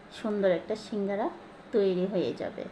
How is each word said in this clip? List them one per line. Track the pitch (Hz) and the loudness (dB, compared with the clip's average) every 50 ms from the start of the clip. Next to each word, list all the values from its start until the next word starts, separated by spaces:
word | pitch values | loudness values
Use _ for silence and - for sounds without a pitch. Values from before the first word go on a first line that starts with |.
| - - - | -20 -18 -10
সুন্দর | - - 220 208 208 196 190 | -6 -4 -2 2 4 4 4
একটা | 175 165 - - 214 214 - | 4 4 0 -2 -4 -4 -4
সিঙ্গারা | - 233 208 196 196 202 196 240 339 - - - - - - - - | -4 -2 0 0 0 0 0 0 -2 -4 -6 -12 -18 -18 -20 -8 0
তৈরি | - 220 196 190 180 180 180 | 2 4 4 4 4 2 2
হয়ে | 202 208 180 151 117 113 | 0 2 0 0 0 -2
যাবে। | - - - - - - - | -2 -4 -6 -6 -6 -10 -10